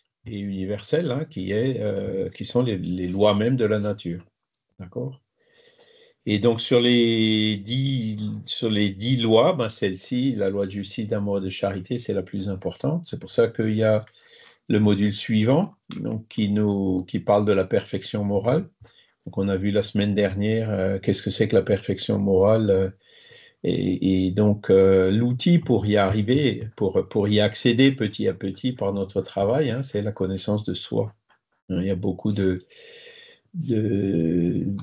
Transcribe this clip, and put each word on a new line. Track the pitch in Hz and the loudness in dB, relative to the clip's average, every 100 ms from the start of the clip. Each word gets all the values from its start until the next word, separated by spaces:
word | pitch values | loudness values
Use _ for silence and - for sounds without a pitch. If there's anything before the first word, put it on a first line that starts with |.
| _ _ 110 | _ _ -12
et | 104 | -8
universel, | 101 98 95 104 - 156 165 | -6 -6 -6 -6 -2 -2 0
hein, | 123 160 | -4 -6
qui | - 92 | -8 -4
est, | 107 131 120 | -2 -2 -2
euh, | 104 98 101 95 95 | -4 -4 -4 -4 -6
qui | - 104 | -8 -4
sont | 120 | 0
les, | 127 95 | 0 -2
les | 85 90 90 | -4 -4 -4
lois | 95 104 101 | 2 4 4
mêmes | 113 131 | 2 2
de | 107 | 2
la | 107 | 0
nature. | 104 101 87 85 - _ _ _ _ - | -2 -4 -6 -10 -12 _ _ _ _ -20
D'accord ? | 90 123 131 131 _ _ _ _ _ _ _ _ _ _ 110 | -12 -10 -10 -12 _ _ _ _ _ _ _ _ _ _ -2
Et | 104 | 2
donc, | 117 113 | 2 0
sur | - 123 | 2 2
les | 123 120 117 113 110 110 107 101 | 4 4 4 4 2 4 2 -2
dix, | 101 131 135 131 110 107 107 107 - | -4 -2 -2 -2 -4 -4 -6 -8 -8
sur | - 117 | -4 -2
les | 104 104 | 0 0
dix | 95 117 127 | -2 -2 0
lois, | 113 110 151 | 4 6 6
ben, | 165 110 | 2 -4
celle-ci, | - 101 95 - 123 135 107 | -2 -4 -4 -6 -2 0 0
la | 98 | -2
loi | 101 98 | -2 -4
de | |
justice, | 101 95 - 104 | -6 -8 -8 -4
d'amour | 107 101 101 | -4 -2 -2
et | |
de | 95 | -4
charité, | - 98 95 90 120 | -4 -4 -4 -6 -6
c'est | - | -2
la | 104 | -4
plus | - 101 98 | -4 -6 -6
importante. | 92 90 - 139 170 170 | -6 -8 -6 -4 -4 -6
C'est | - | -12
pour | - | -6
ça | - 113 | 0 0
qu'il | - 110 | 2 0
y | 110 | 2
a | 110 107 110 _ _ - - _ - | 2 2 -2 _ _ -20 -20 _ -2
le | 110 | 2
module | 104 98 104 | 4 4 2
suivant, | 104 - 107 110 143 214 _ - - | -2 0 2 4 2 2 _ -14 -8
donc, | 110 110 113 | -6 -6 -8
qui | - 104 | -4 0
nous, | 104 104 98 98 92 92 | 2 2 0 0 -2 -2
qui | 98 | -6
parle | 85 104 104 | 2 2 4
de | |
la | 98 92 | 2 2
perfection | 107 - - - 104 | -2 -2 -8 -6 -4
morale. | 101 101 117 151 190 _ - _ _ _ - | -2 -2 0 -2 -4 _ -20 _ _ _ -12
Donc, | 98 | -4
on | 98 | -2
a | 95 | -2
vu | 101 | 0
la | 101 | 0
semaine | - 104 104 | 0 0 0
dernière, | 101 98 98 104 113 110 | 2 0 0 -2 -2 -2
euh, | 98 95 98 | -2 -2 -2
qu'est-ce | - - | -2 -2
que | 104 | -2
c'est | - 107 | -2 2
que | 104 | 2
la | |
perfection | 95 101 - 98 - 101 | 2 -2 -2 -6 -2 0
morale, | 98 95 98 110 104 | 2 4 4 4 4
euh, | 95 95 - _ - - - - _ | 2 0 -6 _ -20 -20 -20 -20 _
et, | - - 98 90 95 92 92 | -4 0 0 0 2 2 2
et | |
donc, | 98 104 104 - | 2 2 2 4
euh, | 95 95 95 92 | 6 6 6 4
l'outil | 104 123 123 175 170 | 2 0 0 4 4
pour | - 113 107 | 4 0 2
y | 104 | 2
arriver, | 95 107 104 135 135 95 110 - | 4 2 2 2 2 -2 -8 -4
pour, | 98 98 - | -2 0 -2
pour | 110 104 | 0 2
y | 104 | 4
accéder | 104 - 123 117 135 | 2 2 2 4 4
petit | 135 107 - 104 | 4 -4 -2 -2
à | 90 | -2
petit | 98 95 127 | -6 -4 -6
par | 123 101 | -4 -4
notre | 98 98 98 | -4 -4 -4
travail, | 92 98 101 135 139 | -4 -2 0 2 0
hein, | 120 | -2
c'est | 135 104 | -4 -4
la | 104 | -4
connaissance | - 95 95 - 104 104 | -4 -4 -2 -2 -2 -2
de | - | -8
soi. | - 110 107 - _ _ _ _ - | -4 -4 -4 -8 _ _ _ _ -6
Hein, | 90 | -4
il | 95 | -2
y | |
a | 90 | -2
beaucoup | 98 90 107 | -4 -4 -4
de, | 101 95 92 - - - - - - - _ _ 175 | 0 0 0 -6 -20 -20 -20 -20 -20 -20 _ _ -10
de, | 127 110 107 101 101 82 82 87 87 - - - | -2 -2 0 0 0 0 0 0 0 -2 -4 -6